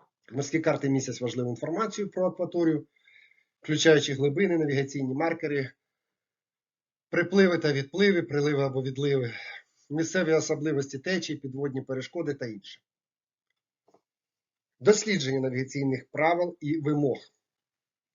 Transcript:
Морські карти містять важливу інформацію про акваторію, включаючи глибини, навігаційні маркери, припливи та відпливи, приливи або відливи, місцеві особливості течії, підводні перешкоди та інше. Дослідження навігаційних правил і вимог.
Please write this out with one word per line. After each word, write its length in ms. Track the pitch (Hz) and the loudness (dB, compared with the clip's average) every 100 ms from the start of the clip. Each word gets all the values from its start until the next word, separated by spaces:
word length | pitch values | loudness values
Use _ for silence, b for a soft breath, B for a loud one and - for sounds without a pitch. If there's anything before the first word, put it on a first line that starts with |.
| _ _ - | _ _ -12
Морські 280 | 127 139 160 | -6 -4 -2
карти 300 | 160 139 139 | 0 0 0
містять 320 | 135 123 117 | 0 -2 -4
важливу 280 | 123 123 123 | -4 -4 -4
інформацію 600 | 120 147 165 214 208 202 | -4 -4 -4 -4 -4 -6
про 180 | - 185 | -2 -2
акваторію, 600 | - 175 175 165 151 - b b b b b b _ | -2 -4 0 2 2 -2 b b b b b b _
включаючи 520 | - 151 160 151 - | -4 2 6 6 4
глибини, 440 | 131 143 143 196 170 | 0 0 2 2 2
навігаційні 560 | 151 139 135 143 131 | 2 0 -2 -4 -4
маркери, 580 | 131 165 165 156 143 127 - _ _ _ _ _ _ _ _ _ _ _ _ _ | -2 -2 -2 -2 -2 -4 -8 _ _ _ _ _ _ _ _ _ _ _ _ _
припливи 480 | 170 175 196 190 170 | 0 2 6 6 4
та 160 | 151 | 2
відпливи, 480 | 139 139 175 202 175 | 0 -2 2 4 4
приливи 420 | - 143 143 143 | 2 0 2 2
або 200 | 139 127 | 0 0
відливи, 500 | 131 131 143 139 120 117 B B - _ - | -4 -2 0 0 0 -6 B B -20 _ -8
місцеві 440 | 147 160 185 160 | -4 -2 0 2
особливості 680 | 160 147 147 147 139 135 135 | 2 2 -2 -2 -2 -2 -6
течії, 400 | 180 185 165 147 | -4 -4 -4 -8
підводні 420 | 135 131 143 131 | -10 -6 -6 -6
перешкоди 520 | - 131 127 175 151 | -6 -8 -6 -6 -6
та 120 | 143 123 | -6 -8
інше. 360 | 101 - - _ _ _ _ _ _ _ _ _ _ _ _ _ _ _ _ _ _ _ - | -10 -16 -20 _ _ _ _ _ _ _ _ _ _ _ _ _ _ _ _ _ _ _ -2
Дослідження 600 | 127 208 220 185 135 135 | 4 4 4 0 0 0
навігаційних 680 | 131 127 131 143 135 127 - | 0 -2 -4 -2 -2 -2 -4
правил 460 | - 156 175 175 - | 0 2 2 -2 -4
і 200 | 147 160 | -4 -2
вимог. 380 | 147 147 143 113 - _ _ _ _ _ _ _ _ | 0 2 2 0 -8 _ _ _ _ _ _ _ _